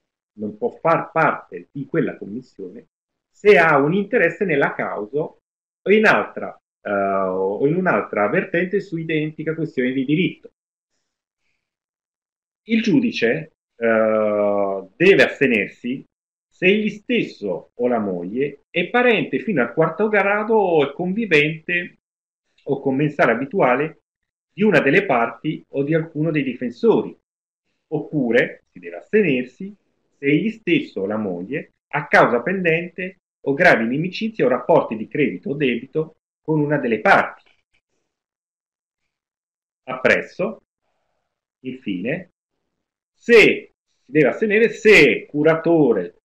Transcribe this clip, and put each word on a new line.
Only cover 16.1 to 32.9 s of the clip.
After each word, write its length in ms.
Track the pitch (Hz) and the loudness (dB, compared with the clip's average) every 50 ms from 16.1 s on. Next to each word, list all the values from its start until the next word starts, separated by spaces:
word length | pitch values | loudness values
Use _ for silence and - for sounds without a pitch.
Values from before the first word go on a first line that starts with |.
| _ _ _ _ _ _ _ _ | _ _ _ _ _ _ _ _
se 180 | _ _ 175 185 | _ _ 0 2
egli 220 | 208 220 214 214 | 2 2 0 -4
stesso 840 | - - - - 247 214 156 - - - 101 95 87 78 - _ _ | -6 -8 -8 -4 -4 -4 -4 -4 -8 -10 -8 -8 -8 -8 -10 _ _
o 140 | - 123 123 | -4 -2 -2
la 100 | 120 113 | -2 -2
moglie 680 | 104 98 90 87 85 92 107 127 143 147 - - _ _ | -2 -4 -6 -6 -8 -8 -6 -6 -6 -6 -8 -14 _ _
è 180 | - 170 180 - | -4 -4 -4 -2
parente 500 | - 240 247 247 226 180 127 - - 131 | -2 0 2 2 2 0 -2 -4 -6 -6
fino 220 | - 220 190 135 | -4 -2 -2 -2
al 120 | 117 - - | -2 -2 0
quarto 340 | 160 160 165 165 - 208 220 | -2 -2 -2 0 -2 -2 0
grado 460 | 208 202 190 196 208 208 214 220 226 | 0 0 0 0 0 -2 -2 0 0
o 340 | 214 196 180 170 156 139 139 | 2 2 2 2 2 0 0
è 60 | - | -2
convivente 1040 | - 180 180 190 226 233 196 165 147 147 156 160 160 - - 175 175 180 - - _ _ _ _ _ _ _ _ _ _ _ _ _ _ | -6 -6 -4 -4 -4 -2 2 2 2 2 2 -2 -6 -6 -4 -4 -4 -4 -6 -14 _ _ _ _ _ _ _ _ _ _ _ _ _ _
o 140 | 147 135 - | -6 -4 -2
commensale 520 | - 135 131 135 151 151 - - 165 127 | -2 -2 0 0 0 -2 0 0 0 0
abituale 720 | 113 117 139 - - 196 151 127 123 135 151 160 - _ _ _ _ _ _ _ _ _ _ _ _ | 0 0 -4 -6 -2 0 2 2 2 0 -2 -6 -8 _ _ _ _ _ _ _ _ _ _ _ _
di 80 | - | 0
una 200 | 208 214 180 139 | 0 4 4 4
delle 240 | 120 139 151 196 196 | 4 4 2 2 2
parti 600 | - 135 117 117 113 - - - 156 165 - - _ | 2 0 0 0 -2 -4 -6 -6 -6 -6 -6 -12 _
o 140 | - 139 139 | -6 -6 -2
di 120 | 143 165 | 0 -2
alcuno 340 | 160 160 160 - 151 156 165 | -2 -2 -4 -6 -4 -4 -2
dei 140 | 151 147 131 | -2 -2 -4
difensori, 720 | 131 117 - 127 120 - - - 226 175 117 85 87 - - _ _ _ _ _ _ _ _ _ _ _ _ _ _ | -4 -6 -6 -8 -10 -6 0 2 2 2 2 0 -4 -10 -18 _ _ _ _ _ _ _ _ _ _ _ _ _ _
oppure 800 | 156 151 - - 170 147 123 117 113 127 160 - - - _ _ | -8 -8 -8 -6 -4 -2 0 2 2 2 2 0 -4 -14 _ _
si 80 | _ - | _ -20
deve 200 | 85 85 85 - | -18 -16 -16 -16
astenersi 760 | - _ - 220 202 160 131 123 123 - - _ 190 202 208 _ _ _ _ _ _ _ _ | -10 _ 2 2 2 2 0 0 -2 -6 -10 _ -16 -16 -16 _ _ _ _ _ _ _ _
se 100 | _ 143 | _ 0
egli 260 | 139 147 165 190 220 | 0 2 2 0 -2
stesso 500 | - - _ 180 165 135 - - - 101 | -6 -6 _ -2 -2 -2 -2 -4 -6 -6
o 40 | 95 101 | -6 -4
la 100 | 107 110 | -4 -4
moglie 560 | 107 95 90 87 92 104 135 165 185 - _ _ _ _ | -4 -6 -6 -8 -8 -8 -10 -10 -10 -14 _ _ _ _
ha 200 | - 147 151 - | -8 -8 -4 2
causa 340 | - 190 151 117 233 233 | 4 4 4 4 2 0
pendente 800 | - 180 185 196 180 165 156 170 180 - | -2 -2 -4 -2 0 0 0 -2 -4 -8